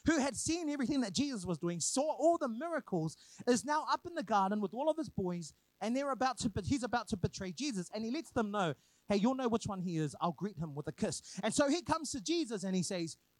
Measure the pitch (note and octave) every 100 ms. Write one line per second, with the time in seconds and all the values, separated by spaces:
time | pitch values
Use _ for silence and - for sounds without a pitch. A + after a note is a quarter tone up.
0 | - D#4+ C#4 G#3+ - E4 D#4 C#4+ B3 C#4+
1 | A3+ E3+ C#4+ A#3+ F3+ E3 E3+ F3 - -
2 | D4+ A3+ D#4 E4+ C#4 A3 E4 D#4+ - F3+
3 | D#3+ - - - - B3 C4+ D4+ A#3+ D4+
4 | F4 E4 G#3 G#3 F#3+ G#3+ G3 A3+ D#4 D#4
5 | C#4 - F#3 F3 D#3 - _ - G#3 B3+
6 | C#4+ B3 C4 B3 A#3+ G#3+ F#3+ C4+ A#3 A#3+
7 | G#3+ G3 G#3 - F#3+ F3 D4 G3+ F3 A3
8 | A3+ C#4+ - B3+ G#3+ G3+ F3 C#3 _ _
9 | - G3+ A3 C4 B3+ A3+ G3+ F#3+ F3+ E3
10 | D3+ - E3+ D3+ G3 E3 D#3+ C#3+ D#3 -
11 | G#3 - - - G#3+ - C#4+ E4 C4 E4
12 | D4 C4+ F#3+ E4+ B3+ A3 F#3+ F#3 E3 F#3
13 | E3 - _